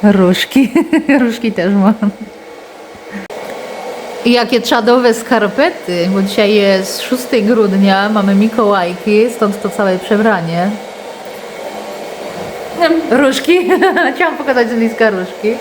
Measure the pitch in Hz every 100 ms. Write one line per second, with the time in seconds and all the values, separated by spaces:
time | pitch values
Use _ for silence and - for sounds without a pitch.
0 | 208 196 180 180 - 262 262 - 330 311
1 | 302 285 240 226 226 196 175 202 196 220
2 | 208 - 214 - - - - - - -
3 | - 202 - - - - - - - -
4 | - - 240 240 233 240 - 254 226 247
5 | 240 233 - 233 208 - 311 359 - 175
6 | 175 196 196 - 208 214 196 190 185 -
7 | - 254 - 240 208 240 208 190 196 190
8 | 208 214 196 196 220 220 208 202 175 180
9 | - 208 233 233 208 202 202 - 196 185
10 | - 208 220 196 165 170 190 208 - -
11 | - - - - - - - - - -
12 | - - - - - - - - 339 330
13 | 320 262 277 240 - 359 359 359 381 349
14 | 285 - 339 - 285 247 233 233 226 -
15 | 220 190 185 - 214 254